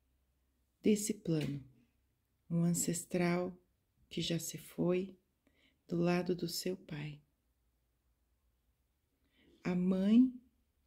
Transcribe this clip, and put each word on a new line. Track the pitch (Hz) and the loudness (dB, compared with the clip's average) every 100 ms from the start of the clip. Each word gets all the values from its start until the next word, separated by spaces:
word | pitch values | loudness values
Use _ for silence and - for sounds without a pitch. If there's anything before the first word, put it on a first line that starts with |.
| _ _ _ _ _ _ _ _ | _ _ _ _ _ _ _ _
desse | - 208 - | 2 2 0
plano, | - - 160 143 143 - _ _ _ _ _ _ _ - | -4 -2 -2 -2 -6 -12 _ _ _ _ _ _ _ -4
um | 170 | 0
ancestral | 170 170 - 170 - 180 175 175 180 180 _ _ _ _ - | 2 0 -2 -4 -4 -2 0 0 -2 -8 _ _ _ _ -12
que | - | -6
já | 165 165 | -4 -4
se | - 160 | -6 -12
foi | - - 170 185 196 - _ _ _ _ _ _ - | -12 -4 0 0 -4 -12 _ _ _ _ _ _ -6
do | 170 | 0
lado | 170 180 180 | 2 0 0
do | 175 170 | -2 -4
seu | - 185 190 | -4 -6 -6
pai. | - 151 151 147 _ _ _ _ _ _ _ _ _ _ _ _ _ _ _ _ _ _ _ _ _ _ _ _ | -8 -10 -10 -12 _ _ _ _ _ _ _ _ _ _ _ _ _ _ _ _ _ _ _ _ _ _ _ _
A | 175 180 | -2 0
mãe | 180 185 196 233 254 - _ _ _ _ | 2 2 6 8 6 2 _ _ _ _